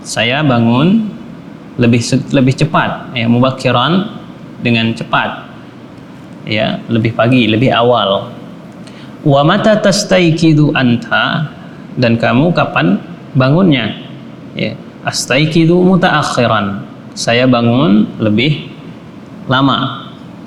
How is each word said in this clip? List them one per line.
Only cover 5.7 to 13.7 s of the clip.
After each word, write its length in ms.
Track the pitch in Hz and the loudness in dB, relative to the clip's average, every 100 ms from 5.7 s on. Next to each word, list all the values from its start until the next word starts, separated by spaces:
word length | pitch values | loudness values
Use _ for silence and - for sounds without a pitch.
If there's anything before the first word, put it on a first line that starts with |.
| - - - - - - - | -20 -20 -20 -20 -20 -20 -14
Ya, 380 | - 110 - - - | -6 -2 -2 -4 -4
lebih 260 | 117 113 - | -2 0 0
pagi, 320 | 117 127 107 | 2 4 4
lebih 240 | 107 123 | 2 2
awal. 640 | 117 120 120 104 98 - - - - - - - - - - | 4 4 4 2 0 -4 -14 -16 -18 -18 -18 -18 -18 -18 -4
Wa 200 | 156 139 147 | 2 4 4
mata 320 | 202 214 208 | 4 2 2
tastaikidu 960 | 202 185 - 185 175 160 160 151 147 | 2 0 2 2 4 4 4 6 4
anta, 800 | 135 123 117 - 107 127 - 151 - - - - - | 4 2 2 0 -2 0 -2 -4 -8 -18 -18 -12 -2
dan 220 | 117 117 | 0 2
kamu 340 | 117 117 165 160 | 2 2 2 2
kapan 440 | 123 127 160 202 - - - 143 | 0 0 0 0 -2 -18 -4 0
bangunnya? 560 | 131 151 190 | 4 4 4